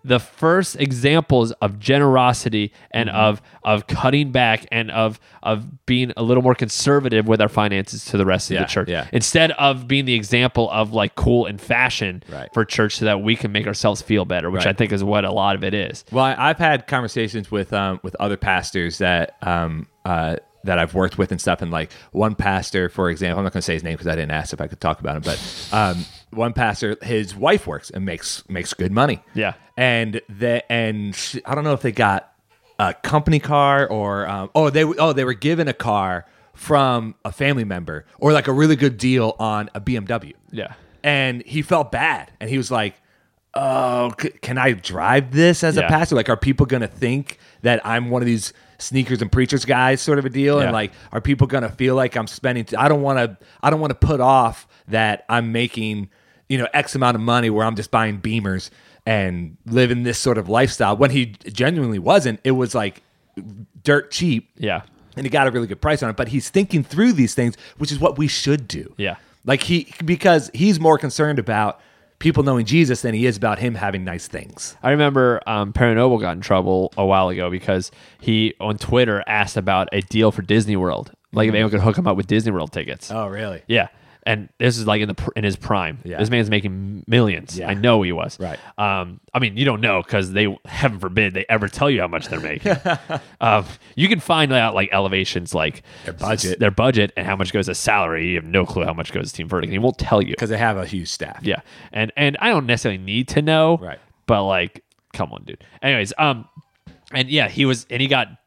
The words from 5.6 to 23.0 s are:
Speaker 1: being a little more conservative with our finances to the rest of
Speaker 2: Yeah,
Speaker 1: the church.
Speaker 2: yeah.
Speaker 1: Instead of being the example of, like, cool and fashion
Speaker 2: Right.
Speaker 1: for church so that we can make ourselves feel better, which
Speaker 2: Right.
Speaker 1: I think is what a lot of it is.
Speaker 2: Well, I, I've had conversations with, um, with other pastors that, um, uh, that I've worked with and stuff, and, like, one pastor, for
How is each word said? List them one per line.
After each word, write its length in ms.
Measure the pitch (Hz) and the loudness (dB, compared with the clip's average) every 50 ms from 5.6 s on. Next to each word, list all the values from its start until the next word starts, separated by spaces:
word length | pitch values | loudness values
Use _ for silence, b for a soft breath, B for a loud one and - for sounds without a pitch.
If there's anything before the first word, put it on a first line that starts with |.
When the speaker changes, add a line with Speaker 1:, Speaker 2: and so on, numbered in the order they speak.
| 113 139 143 - _ | -4 -12 -16 -12 _
Speaker 1:
being 260 | - 123 123 127 123 - | 0 0 0 0 -2 -4
a 60 | - 117 | -4 2
little 180 | 113 123 127 123 | 4 4 6 6
more 120 | 127 123 | 4 4
conservative 720 | - 127 104 - - - 139 143 143 135 127 113 110 107 | 2 0 -4 -4 -2 2 4 2 4 2 2 2 2 4
with 120 | 113 110 107 | 4 4 4
our 60 | 107 104 | 4 2
finances 560 | - 110 107 104 101 98 98 - - 110 - | 2 0 0 2 0 -2 -4 -4 -8 -14 -8
to 120 | - - | -2 0
the 80 | 101 95 | 2 4
rest 240 | 95 92 90 - - | 4 2 0 0 -2
of 40 | 95 | -2
Speaker 2:
Yeah, 60 | 87 73 | -2 -2
Speaker 1:
the 40 | |
church. 220 | - - 98 90 - | -2 -2 -2 -2 -2
Speaker 2:
yeah. 180 | 87 82 - - - | -4 -4 -4 -2 -2
Speaker 1:
Instead 380 | 117 110 - - 165 160 160 | -2 0 2 4 4 4 4
of 360 | 151 - 143 139 135 127 123 | 2 0 -2 -2 -2 -6 -4
being 180 | 120 135 139 135 | -2 -2 0 2
the 100 | 127 123 | 0 0
example 540 | 113 104 101 123 120 123 127 - 120 117 - | 0 0 0 2 2 2 2 2 0 0 0
of, 200 | - 110 110 107 113 | 0 -2 -2 0 0
like, 220 | 113 104 101 _ | 0 0 0 _
cool 300 | - - 120 120 120 110 | 0 2 4 4 4 2
and 140 | 87 104 98 | 0 -6 -10
fashion 600 | - - 117 120 127 127 - - 110 95 90 92 - - | -4 -2 2 2 2 0 0 -2 -4 -6 -6 -10 -14 -14
Speaker 2:
Right. 200 | 76 71 64 - - | -14 -14 -14 -4 -2
Speaker 1:
for 120 | 117 110 | -2 -2
church 320 | - - - 110 104 - | 0 2 0 0 0 0
so 80 | - 110 | -2 0
that 160 | 107 104 95 | 0 0 0
we 140 | 101 107 117 | 2 0 0
can 160 | - - 104 | 0 -2 -4
make 140 | 101 101 107 | -4 -4 -4
ourselves 340 | 101 101 - - 107 101 92 | -4 -4 0 0 0 0 0
feel 240 | - - 107 101 90 | -2 0 2 2 2
better, 240 | - 90 87 78 87 | 0 -2 -2 -2 -2
which 140 | 95 92 87 | -2 0 0
Speaker 2:
Right. 80 | - 95 | 0 0
Speaker 1:
I 20 | |
think 140 | - 117 98 | 0 0 0
is 120 | 104 98 98 | 0 -2 0
what 200 | 101 104 104 98 | 0 0 0 0
a 60 | 95 | 0
lot 240 | 95 - 95 101 98 | 0 0 0 0 0
of 80 | 95 95 | -2 -4
it 100 | 95 101 | -4 -4
is. 300 | 104 92 - - - - _ | -4 -4 -6 -8 -14 -14 _
Speaker 2:
Well, 140 | - 131 131 | 0 0 2
I, 100 | 131 131 | 2 0
I've 200 | - 131 151 160 - | 0 0 0 0 2
had 280 | 170 160 151 123 - | 2 0 0 0 -2
conversations 640 | - 143 127 120 107 - 123 113 104 117 110 98 - | -2 -4 -2 -2 -4 -4 -4 -4 -4 -4 -8 -8 -4
with, 200 | 107 104 95 - 107 | -4 -4 -4 -2 -2
um, 260 | 101 98 95 95 92 - | -2 -2 -2 -4 -6 -8
with 120 | 92 - - | -12 -6 -4
other 180 | - 104 101 | -2 -2 -2
pastors 600 | - - 101 92 92 - - - 95 85 85 82 - | -2 0 0 0 0 0 -4 -4 -4 -4 -4 -2 0
that, 380 | 98 90 87 85 82 - - _ | 0 2 2 2 0 -2 -6 _
um, 460 | - 90 87 85 85 82 80 78 - _ _ _ _ | -4 -2 -2 0 -2 -4 -6 -8 -10 _ _ _ _
uh, 320 | 92 87 82 82 80 82 - _ _ _ _ - | -4 -2 -2 -2 -2 -4 -6 _ _ _ _ -4
that 160 | 95 90 87 | -2 0 0
I've 140 | 82 80 87 | 0 0 0
worked 240 | 95 92 90 - | 0 0 0 0
with 140 | - 95 - | -2 -2 -2
and 80 | 95 87 | -2 -4
stuff, 200 | - 98 85 - | 0 -2 -2 -2
and, 100 | 95 85 | -2 -6
like, 200 | 85 80 78 - B B B B | -4 -6 -6 -8 B B B B
one 240 | B 92 107 110 104 | B 0 0 0 0
pastor, 540 | - 101 101 95 92 87 - - 95 90 85 | 0 0 2 2 0 -2 -2 -2 -2 -2 -2
for 200 | - - | -2 -2